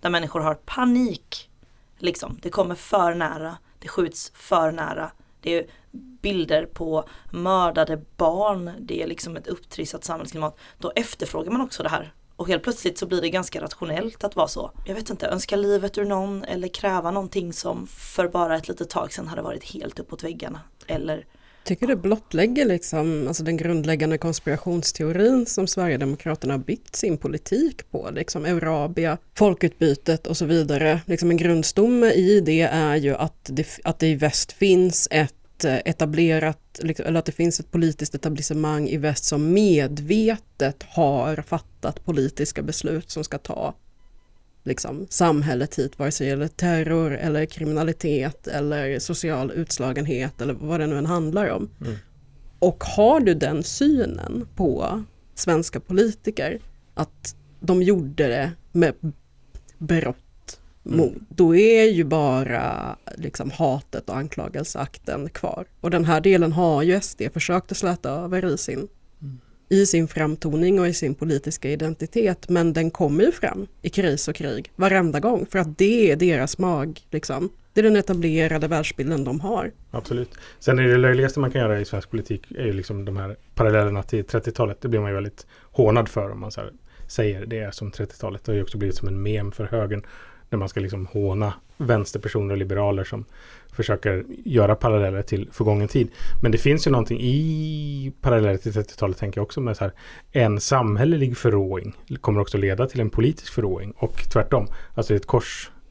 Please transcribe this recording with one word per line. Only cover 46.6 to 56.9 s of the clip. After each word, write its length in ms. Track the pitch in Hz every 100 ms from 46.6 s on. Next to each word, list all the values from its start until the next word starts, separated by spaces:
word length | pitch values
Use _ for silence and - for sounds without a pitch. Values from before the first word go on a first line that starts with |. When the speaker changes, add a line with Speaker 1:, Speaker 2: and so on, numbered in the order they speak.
| 175 165 156 165 160
Speaker 2:
eller 320 | 139 165 151 156
kriminalitet 1000 | - 156 151 160 165 170 147 131 139 -
eller 520 | 143 147 147 135 139
social 520 | - 170 - 123 131
utslagenhet 880 | - 165 - 127 131 143 127 131 -
eller 120 | 131
vad 260 | 131 151 165
det 80 | 151
nu 100 | 143
än 80 | 151
handlar 440 | 175 156 190 202
om. 200 | 95 214 -
Speaker 3:
Mm. 140 | 131 104 - - - - - -
Speaker 2:
Och 240 | 180 170
har 360 | - - 214 302
du 140 | 226
den 300 | 160 143 151
synen 840 | - - 285 294 220 82 - 233 240 -
på 480 | 180 69 - 214 214 - - -
svenska 440 | - 160 165 127
politiker, 800 | - 185 226 214 - 220 139 220 - - _